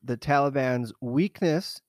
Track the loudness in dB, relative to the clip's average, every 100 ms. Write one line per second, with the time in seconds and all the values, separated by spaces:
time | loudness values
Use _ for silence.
0 | -8 -6 2 2 2 2 0 0 -4 -8
1 | -2 0 0 0 0 0 -2 -12